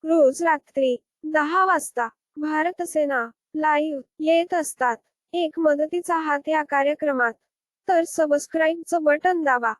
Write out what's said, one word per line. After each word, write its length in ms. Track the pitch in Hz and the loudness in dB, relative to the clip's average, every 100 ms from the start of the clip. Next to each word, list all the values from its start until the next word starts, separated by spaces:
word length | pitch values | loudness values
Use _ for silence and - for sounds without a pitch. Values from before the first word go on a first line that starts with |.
रोज 380 | 311 330 269 277 | 2 4 4 4
रात्री 540 | 339 302 _ - 262 247 _ _ | 0 -2 _ -2 0 -2 _ _
दहा 400 | 311 302 302 349 | -4 -2 0 2
वाजता 440 | 381 339 - - 233 _ _ - | 2 2 -2 -6 -6 _ _ -8
भारत 460 | 302 311 330 359 | -4 -2 -2 -4
सेना 420 | 349 311 294 269 233 _ _ 311 | -4 0 0 0 -4 _ _ -4
लाईव्ह 440 | 302 294 311 285 - _ | 0 0 0 -6 -12 _
येत 340 | 311 330 349 | 2 2 2
असतात, 420 | 359 302 - 247 226 _ _ _ | -4 -4 -2 -2 -2 _ _ _
एक 240 | 349 320 320 | -4 -4 0
मदतीचा 580 | 311 294 311 349 349 330 | 0 2 -2 -4 -2 -4
हात 300 | 311 285 285 | 0 -4 0
या 140 | 311 | -2
कार्यक्रमात. 680 | 302 285 277 302 302 262 240 226 _ _ _ _ - | 0 0 0 -2 -2 0 -2 -2 _ _ _ _ -2
तर 140 | 349 339 | 0 0
सबस्क्राईबचं 960 | - 311 294 - 320 320 339 330 339 | -2 0 0 -2 0 0 -2 -4 0
बटन 380 | 302 294 359 359 | 2 2 0 0
दाबा 300 | 294 247 233 | 0 0 0